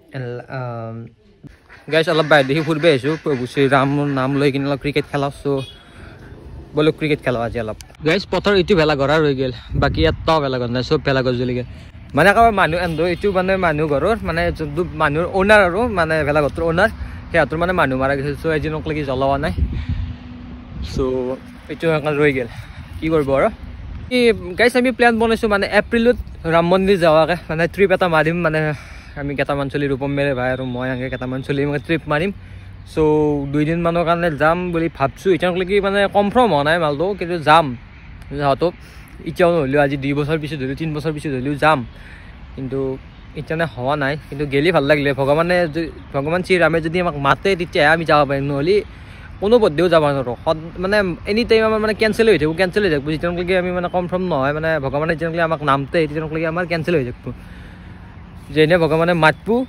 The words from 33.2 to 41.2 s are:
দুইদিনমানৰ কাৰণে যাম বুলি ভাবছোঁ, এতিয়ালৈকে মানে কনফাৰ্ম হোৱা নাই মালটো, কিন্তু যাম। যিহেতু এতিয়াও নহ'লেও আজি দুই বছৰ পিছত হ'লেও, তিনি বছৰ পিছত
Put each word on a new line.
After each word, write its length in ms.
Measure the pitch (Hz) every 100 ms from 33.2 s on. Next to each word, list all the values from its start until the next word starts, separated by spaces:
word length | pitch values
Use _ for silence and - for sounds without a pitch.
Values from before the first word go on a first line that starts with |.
| 151 147 139
দুইদিনমানৰ 520 | 147 151 170 170 170
কাৰণে 260 | 165 170 170 139
যাম 220 | 151 175 180
বুলি 160 | 165 165
ভাবছোঁ, 380 | - 135 - 190
এতিয়ালৈকে 440 | 185 175 175 180 202
মানে 200 | 196 202 196
কনফাৰ্ম 380 | 202 202 233 240
হোৱা 120 | 147
নাই 140 | 143 170
মালটো, 260 | 156 143 180 196
কিন্তু 200 | 175 175
যাম। 260 | 147 160 151 117 - - - - -
যিহেতু 400 | 139 143 135 165 - - - - -
এতিয়াও 280 | - 139 175
নহ'লেও 300 | 170 135 143
আজি 160 | 143 139
দুই 160 | 135
বছৰ 240 | 143 147 165
পিছত 200 | 135 151
হ'লেও, 160 | 131 139
তিনি 120 | 160
বছৰ 180 | 151 156
পিছত 200 | 147